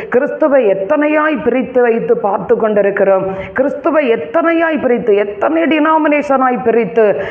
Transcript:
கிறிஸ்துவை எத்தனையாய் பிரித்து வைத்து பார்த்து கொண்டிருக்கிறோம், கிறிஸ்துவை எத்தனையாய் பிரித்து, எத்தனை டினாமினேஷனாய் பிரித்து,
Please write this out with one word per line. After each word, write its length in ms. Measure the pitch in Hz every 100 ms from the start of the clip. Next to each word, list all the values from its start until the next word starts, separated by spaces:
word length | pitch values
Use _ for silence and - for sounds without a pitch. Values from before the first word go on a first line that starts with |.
| -
கிறிஸ்துவை 580 | 240 285 - 311 269 220
எத்தனையாய் 760 | 185 196 302 294 302 302 294
பிரித்து 380 | 247 254 247 254
வைத்து 360 | 240 226 190 226
பார்த்து 400 | 208 208 170 220
கொண்டிருக்கிறோம், 680 | 214 208 202 196 190 190 190 190 -
கிறிஸ்துவை 600 | - 277 269 330 302 277
எத்தனையாய் 680 | 226 - 330 330 330 330 302
பிரித்து, 340 | 254 240 233 202
எத்தனை 480 | 202 202 277 320
டினாமினேஷனாய் 1000 | 320 311 302 320 311 294 285 269 262 240
பிரித்து, 580 | 233 226 233 233 214 185 -